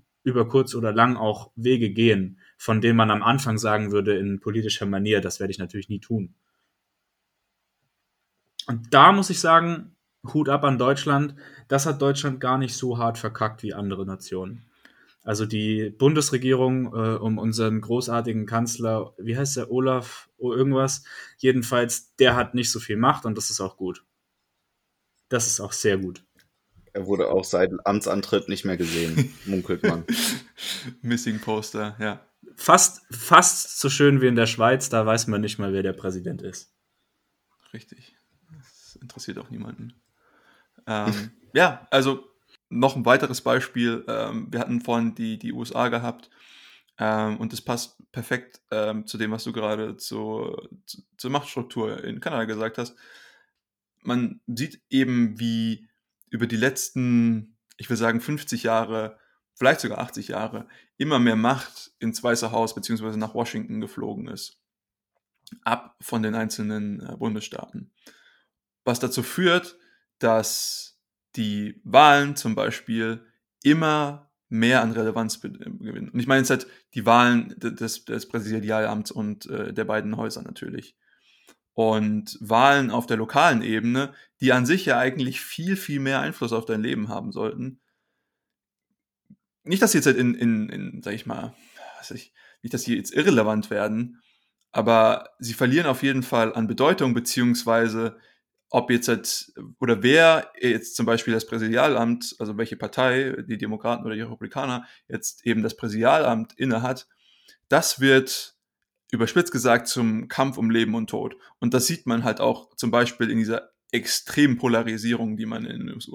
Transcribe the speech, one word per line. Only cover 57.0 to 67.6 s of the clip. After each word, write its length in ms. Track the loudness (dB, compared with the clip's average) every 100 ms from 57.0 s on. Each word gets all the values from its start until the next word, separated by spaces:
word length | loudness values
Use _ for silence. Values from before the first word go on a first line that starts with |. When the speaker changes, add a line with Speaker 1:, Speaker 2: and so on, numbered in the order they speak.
| 2 4 4 0 -6 _ _ -14
Speaker 3:
ich 140 | -6
will 80 | 0
sagen, 240 | 2 0
fünfzig 420 | -2 -6 -6 -4
Jahre, 540 | 0 0 0 -4 -8 -12 _ _ _
vielleicht 280 | 0 2 2
sogar 180 | 0 -6
achtzig 300 | -8 -10 -8
Jahre, 380 | -6 -6 -10 -16 -20 _ -6
immer 220 | 0 4
mehr 160 | 4 4
Macht 560 | 2 0 -4 -16 -20 _
ins 240 | -6 -2
Weiße 300 | 0 0 0
Haus 200 | -2 -2
beziehungsweise 460 | -4 -4 -4 -4 -6
nach 140 | -4
Washington 480 | -4 -4 -6 -8 -8
geflogen 480 | -8 -8 -8 -8 -10
ist. 320 | -12 -14 -18 _ _ _ _ _ _ _ _ _ -10
Ab 340 | -4 -4 -6 _
von 240 | -6 -4
den 120 | -2 -2
einzelnen, 640 | -4 -6 -6 -6 -8 -10
äh, 160 | -12 -8
Bundesstaaten. 760 | -6 -6 -8 -14